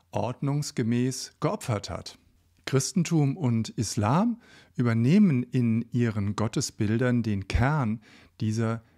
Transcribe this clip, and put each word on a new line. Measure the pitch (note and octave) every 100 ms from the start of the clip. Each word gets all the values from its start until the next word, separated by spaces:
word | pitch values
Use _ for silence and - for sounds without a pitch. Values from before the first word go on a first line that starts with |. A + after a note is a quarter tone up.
| _
ordnungsgemäß | G2+ G#2+ B2+ C#3+ C#3+ C#3+ - A2+ A#2+ B2+ B2+ - -
geopfert | D3+ G#3 - G#2 -
hat. | F2+ - - _ _ _ _ -
Christentum | C3 C3 - E3 E3 C#3+ C#3
und | C3 A#2 G#2+
Islam | - G#2+ - G#2 D3 A#3 A3+ - - - -
übernehmen | A#2+ A2+ A#2+ F#3 G#3 B2+
in | B2 C3 A#2 A2+ A#2
ihren | A#2+ A#2 G#2+ G2+ G#2
Gottesbildern | G#2+ - - - G#2 A2+ B2+ A#2+
den | A2 G2+ G2
Kern | - B2+ D3+ A#2 A2 - - - -
dieser | A2 A2 A2+ A2+ -